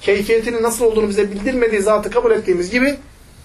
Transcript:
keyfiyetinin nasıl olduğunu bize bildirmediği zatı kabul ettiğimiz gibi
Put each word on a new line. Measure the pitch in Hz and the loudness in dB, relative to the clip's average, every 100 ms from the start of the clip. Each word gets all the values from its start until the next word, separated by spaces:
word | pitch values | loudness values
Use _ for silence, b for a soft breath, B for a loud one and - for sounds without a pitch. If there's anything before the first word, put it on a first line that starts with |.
keyfiyetinin | - 208 208 226 226 233 | -2 0 2 0 0 -2
nasıl | 226 226 233 | -2 0 0
olduğunu | 220 208 | 2 0
bize | 202 202 | 0 -2
bildirmediği | 196 233 254 226 214 | -2 -4 0 0 2
zatı | 202 208 - | 2 0 0
kabul | 240 226 | 0 2
ettiğimiz | 220 202 175 175 | 2 0 -2 0
gibi | 247 269 277 - - - - | 0 0 -2 -10 -20 -20 -20